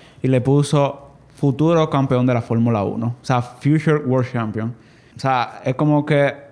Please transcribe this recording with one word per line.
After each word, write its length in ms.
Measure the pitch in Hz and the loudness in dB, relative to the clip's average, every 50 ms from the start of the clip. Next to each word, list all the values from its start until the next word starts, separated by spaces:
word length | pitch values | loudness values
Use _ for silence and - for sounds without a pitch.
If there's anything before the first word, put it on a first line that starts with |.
| - - - - - | -20 -20 -20 -6 -2
y 60 | 131 | 0
le 120 | 131 127 | 0 2
puso 720 | 127 131 139 147 143 143 - 147 143 135 - - - - - - - - - | 2 2 2 2 2 2 2 0 0 0 -2 -8 -18 -20 -20 -20 -20 -20 -10
"futuro 520 | - - 143 127 - 156 160 170 165 156 156 | -2 0 0 0 2 2 2 4 2 2 2
campeón 340 | 151 139 135 127 131 123 123 | 0 -2 0 0 0 2 2
de 80 | 127 123 | 2 2
la 80 | 117 | 0
Fórmula 420 | 110 - 117 113 117 120 117 104 98 | -2 -2 0 0 2 2 2 0 0
uno", 320 | 104 101 107 113 120 120 - | -2 -4 -4 -4 -6 -6 -8
o 40 | - | -6
sea, 180 | - 131 123 120 | -2 -2 -2 -2
"future 560 | - - - - 143 151 156 151 160 151 151 147 | -4 -12 -4 0 0 0 2 2 0 0 0 0
world 200 | 127 127 131 123 123 - | 0 0 0 -2 -2 -4
champion". 420 | 120 113 110 101 107 110 117 120 - - - - - _ - - - | -6 -6 -4 -6 -6 -6 -6 -8 -10 -20 -20 -20 -20 _ -20 -16 -6
O 20 | |
sea, 400 | - 135 131 123 117 - - - - | -2 0 0 0 -2 -4 -6 -8 -6
es 100 | 131 131 | -4 -2
como 320 | - 151 151 151 147 147 | 0 2 2 2 2 2
que 420 | 147 156 143 143 139 - - - - | 2 2 2 2 0 -2 -6 -16 -20